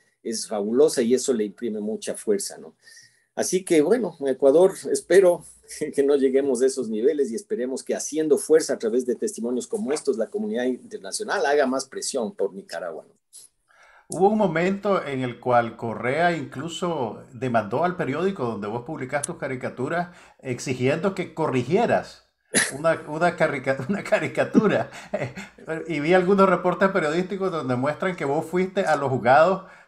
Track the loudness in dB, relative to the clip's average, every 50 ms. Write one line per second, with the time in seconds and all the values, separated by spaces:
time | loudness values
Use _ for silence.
0 | _ _ _ _ -8 -8 -8 -6 -6 -6 -4 -4 -2 0 4 4 4 4 4 2
1 | 2 2 2 2 2 0 0 0 -2 -4 -6 -8 -8 -6 -6 -6 -6 -6 -6 -6
2 | -6 -8 -8 -4 -2 0 0 0 -2 -6 -12 -14 -18 -20 -20 _ _ -20 -20 -20
3 | -20 _ _ _ _ _ _ -6 -4 -2 -2 -4 0 2 4 4 4 4 2 0
4 | 0 -4 -8 -6 -4 -4 0 4 4 6 6 8 6 4 4 -2 -4 -4 -4 -4
5 | 0 4 6 6 8 6 4 2 -2 -12 -20 _ _ -18 -10 -8 -8 -2 0 0
6 | 2 4 4 4 4 4 2 2 2 2 2 2 2 2 0 -2 -4 -4 -2 0
7 | 2 2 2 2 0 -2 -4 -6 -6 -6 -6 -4 -4 -4 -6 -6 -6 -6 -6 -4
8 | -6 -6 -4 -2 2 2 2 2 4 4 4 4 4 2 -2 -2 -2 0 0 0
9 | 0 0 -2 -2 -4 -6 -6 -6 -6 -4 -4 -4 -4 -6 -6 -6 -4 -4 -4 -2
10 | -2 -2 -2 -2 -4 -4 -4 -6 -6 -4 -4 -2 -2 -2 -2 -4 -8 -14 -16 -14
11 | -10 -10 -8 -8 -6 -4 -2 -2 0 2 2 2 2 2 0 -4 -6 -8 -10 -8
12 | -8 -6 -4 -4 -4 -6 -4 -4 -4 -4 -4 -8 -14 -12 -10 -10 -10 -10 -10 -12
13 | -14 _ _ _ _ _ -20 -20 -20 _ _ _ _ _ _ _ _ _ _ _
14 | _ -10 0 2 2 4 4 4 2 2 2 0 0 0 0 -2 0 0 0 0
15 | -2 -4 -4 -4 -4 -4 -6 -6 -2 2 4 4 2 2 -4 -8 -8 -6 -6 -4
16 | -4 -2 0 0 0 0 0 -2 -6 -8 -10 -10 -10 -10 -8 -6 -4 -4 -2 -2
17 | -4 -4 -6 -10 -14 -18 -10 -6 -4 0 0 0 0 0 0 0 0 0 -2 -2
18 | -4 -4 -2 -2 -2 -2 -2 -2 -4 -4 -4 -4 -6 -6 -6 -6 -8 -8 -10 -10
19 | -6 -6 -4 -4 -4 -4 -6 -8 -8 -8 -6 -6 -8 -8 -6 -6 -6 -4 -4 -4
20 | -4 -6 -10 -18 -20 -20 _ _ -10 -8 -8 -8 -6 -6 -4 -2 0 0 0 0
21 | -2 -2 -4 -4 -8 -8 -6 -4 -2 -2 0 -2 0 2 2 2 2 2 2 0
22 | 0 -4 -12 -20 _ _ _ _ _ _ -2 -2 -2 -2 -4 0 0 0 0 0
23 | -2 -8 -4 0 0 0 2 2 0 0 0 -2 -2 -2 -2 -2 -2 -4 -4 -4
24 | -2 0 0 0 0 -2 -2 -2 -2 2 2 4 4 4 2 0 0 -4 -8 -16
25 | -10 -8 -6 -6 -6 -8 -8 -12 -18 -18 -20 -18 -12 -10 -8 -8 -6 -6 -4 -2
26 | 2 4 4 6 6 6 6 6 6 6 6 4 2 0 2 2 2 2 2 0
27 | 0 0 0 0 -2 -2 -4 -4 -4 -2 -2 -2 -2 -2 -2 0 0 -2 -2 -2
28 | -2 -4 -4 -2 -2 -2 -2 -2 -2 -2 0 0 0 0 0 -2 0 2 0 0
29 | 0 0 -2 0 4 6 6 8 6 6 4 0 -4 -10 -20 -20 -20